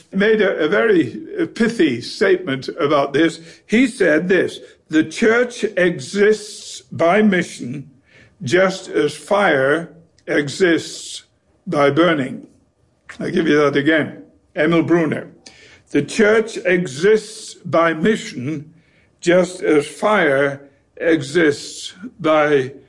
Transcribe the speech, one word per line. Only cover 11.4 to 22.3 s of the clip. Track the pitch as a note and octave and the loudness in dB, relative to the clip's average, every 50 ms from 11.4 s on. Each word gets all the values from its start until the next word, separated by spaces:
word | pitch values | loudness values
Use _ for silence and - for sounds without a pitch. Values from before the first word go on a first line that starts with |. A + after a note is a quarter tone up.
| _ _ _ _ - | _ _ _ _ -10
by | F#3+ E3 D3 C#3+ C#3+ | -4 0 2 2 4
burning." | C#3 D#3 E3+ F3 E3 D3 B2+ C3+ - - - - _ _ _ _ _ _ _ _ _ _ _ - - - | 4 4 2 2 2 0 -2 -6 -8 -12 -16 -20 _ _ _ _ _ _ _ _ _ _ _ -20 -12 -10
I'll | - - | -8 -4
give | - G3 E3 D3+ | -2 -2 2 2
you | D3 D3+ | 2 4
that | D3 C#3 C#3 | 4 2 2
again. | C#3 C#3 D#3 D#3+ D3+ - - - - - - _ _ _ _ - | 2 0 2 0 0 0 -4 -8 -16 -20 -20 _ _ _ _ -4
Emil | F3+ D3+ E3 E3+ E3 | -2 0 2 2 2
Brunner. | D3 C3 E3 F3 D#3+ C#3+ A#2 - - - - _ _ - - - - - - _ _ _ | 2 2 2 2 2 0 -4 -6 -8 -14 -20 _ _ -20 -20 -20 -20 -20 -20 _ _ _
The | - C#3+ | -2 -2
church | C#3+ - - - G#3 G#3 A3 A3+ A3 - - - | -2 -2 0 2 4 4 4 2 0 -2 -8 -4
exists | - F3+ F#3 F3+ F3 C3+ B2+ C#3 F3+ G#3 A3 G#3 - - - - - - - | -2 0 0 0 -2 -4 -6 0 2 4 4 2 0 -6 -18 -18 -18 -18 -18
by | - - - C#3+ E3 E3 E3 D#3+ | -16 -8 -2 0 2 2 2 0
mission | D#3 F3 G#3+ A3 - - - - B2 A#2+ C#3+ D#3+ C#3+ - - _ _ _ _ _ _ _ _ _ _ | 0 0 0 0 0 -4 -10 -10 -8 -8 -6 -8 -8 -10 -16 _ _ _ _ _ _ _ _ _ _
just | - E3+ E3+ F#3 F3+ F3+ - - | 0 2 4 4 2 0 -4 -4
as | - E3 D#3 C#3+ C#3 | 0 2 2 2 0
fire | - - - G#3 G#3 G#3+ G3 E3+ C#3+ C3+ C3+ C#3+ C#3 C#3 - - - _ _ _ _ _ | -2 -8 -4 0 0 2 2 2 2 2 2 0 0 -2 -6 -16 -20 _ _ _ _ _
exists | - - E3+ E3 D3+ C3 C3+ D3 F3+ D#3+ D3 - - - - - - - - - F3+ F#3+ - _ - | -4 0 0 0 0 0 -2 0 2 2 2 0 -2 -8 -14 -14 -14 -16 -16 -16 -16 -18 -18 _ -4
by | D#3 D#3 | 0 2